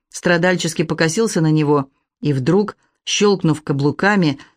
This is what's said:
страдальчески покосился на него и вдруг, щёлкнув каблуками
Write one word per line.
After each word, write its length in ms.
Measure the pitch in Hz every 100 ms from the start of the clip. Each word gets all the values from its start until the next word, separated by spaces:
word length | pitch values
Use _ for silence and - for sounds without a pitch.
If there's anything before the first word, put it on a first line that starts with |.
| _
страдальчески 760 | - 175 170 185 180 165 -
покосился 580 | 156 156 160 226 226 175
на 100 | 156
него 380 | 156 147 147 135 _ _ _
и 100 | 147
вдруг, 460 | 135 127 190 208 - _ _
щёлкнув 600 | - - 208 185 160 147
каблуками 760 | - 139 147 - 196 208 156 135 -